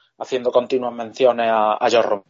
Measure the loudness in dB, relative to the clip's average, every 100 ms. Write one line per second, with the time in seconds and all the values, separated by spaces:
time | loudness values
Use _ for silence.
0 | _ -16 -6 -4 0 0 0 -2 -2 -6
1 | -10 0 0 2 0 2 2 0 2 2
2 | 2 -2